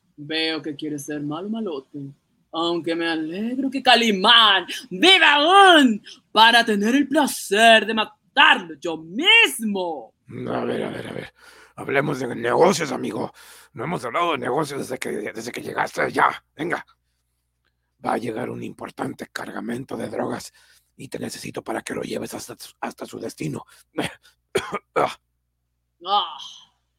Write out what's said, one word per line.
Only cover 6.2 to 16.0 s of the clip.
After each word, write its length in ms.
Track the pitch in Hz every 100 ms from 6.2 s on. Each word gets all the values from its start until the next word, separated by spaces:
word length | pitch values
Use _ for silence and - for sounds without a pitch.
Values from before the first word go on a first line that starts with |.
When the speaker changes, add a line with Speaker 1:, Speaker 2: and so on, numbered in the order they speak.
| _
Speaker 1:
para 340 | 214 226 233 226
tener 300 | 208 214 277
el 120 | -
placer 800 | 302 262 - - 202 226 220 214
de 80 |
matarlo 800 | 220 208 _ _ 262 302 247 175 151
yo 180 | 170 160
mismo. 1160 | 165 208 381 453 403 254 220 196 175 147 110 _ _ 120 123
Speaker 2:
A 140 | 123 120
ver, 180 | 117
a 60 | 107
ver, 180 | - -
a 60 |
ver. 200 | - - _ - - _ -
Hablemos 440 | 98 135 143 135
de 160 | 123 117
negocios, 560 | 117 123 175 170 147
amigo. 400 | 123 123 113 110 - - - _
No 100 | -
hemos 200 | 139 170
hablado 280 | 127 147 175
de 80 | 139
negocios 400 | 123 139 143 139
desde 180 | 113 127
que, 340 | 123 - 107
desde 200 | - 120
que 100 | -
llegaste 400 | - - - -